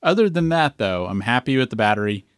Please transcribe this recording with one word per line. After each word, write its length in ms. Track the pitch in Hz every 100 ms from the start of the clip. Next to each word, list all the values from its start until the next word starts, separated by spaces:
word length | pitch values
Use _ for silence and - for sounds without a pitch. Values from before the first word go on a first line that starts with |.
Other 260 | - 196 214
than 220 | 170 165
that, 260 | 165 151 -
though, 300 | 101 90 90
I'm 140 | 98
happy 340 | 104 123 123 131
with 140 | 127
the 60 | 110
battery. 500 | 107 104 104 104 -